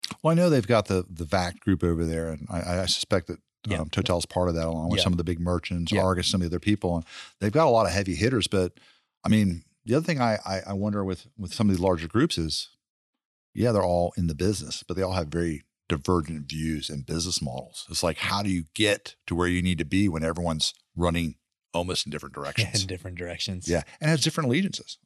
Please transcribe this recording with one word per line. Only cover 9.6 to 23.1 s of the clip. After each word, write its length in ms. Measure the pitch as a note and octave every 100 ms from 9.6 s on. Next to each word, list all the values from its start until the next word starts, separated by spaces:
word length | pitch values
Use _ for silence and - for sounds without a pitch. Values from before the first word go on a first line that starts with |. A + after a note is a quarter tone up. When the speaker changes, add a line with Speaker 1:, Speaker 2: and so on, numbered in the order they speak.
| - _ -
Speaker 1:
the 80 | C#3
other 100 | E3
thing 140 | C#3+
I, 200 | A#2+ G#2+ -
I, 160 | F#2+ F#2+
I 40 |
wonder 320 | G2 G#2 G#2 F#2+
with, 220 | F#2 - -
with 160 | F2+
some 160 | - G#2
of 60 | F#2
these 40 |
larger 260 | F#2+ E2+ E2
groups 280 | A2+ E3 -
is, 320 | D#2+ - - _ _ _ _ _ _ _ _
yeah, 180 | - A#2+
they're 120 | G#2+
all 300 | F2+ F2 F2 -
in 100 | E2+
the 80 | D2+
business, 480 | F#2 F#2 D2+ - -
but 120 | F2+
they 60 |
all 100 | F#2
have 140 | F#2 D2+
very 360 | E2 E2+ D2 - _ -
divergent 600 | D#2 G2 F2 D2+ D#2 C#2+
views 400 | D#2 D#2+ D2+ -
and 160 | D2 C2+
business 360 | E2 F2 -
models. 440 | C#2+ B1+ - - -
It's 140 | -
like, 140 | E2+ -
how 240 | - G3+
do 80 | G#3
you 160 | F2+ D#2+
get 420 | - G#2 G2+ - - -
to 80 | E2+
where 120 | F2+
you 140 | F2+
need 160 | F2+ E2
to 80 | D2
be 240 | F#2 G2+
when 140 | D#2+
everyone's 500 | D#2+ E2+ E2+ D#2+ - - _ -
running 400 | F2 E2+ E2 - _ _ _
almost 320 | E2+ F2+ E2+ -
in 60 |
different 240 | D2 C#2+ C#2+
Speaker 2:
<laughs> 20 |
Yeah, 40 |
Speaker 1:
directions? 380 | C#2+ - G#2 G#2
Speaker 2:
in 60 | F#2+
different 300 | F#2 F#2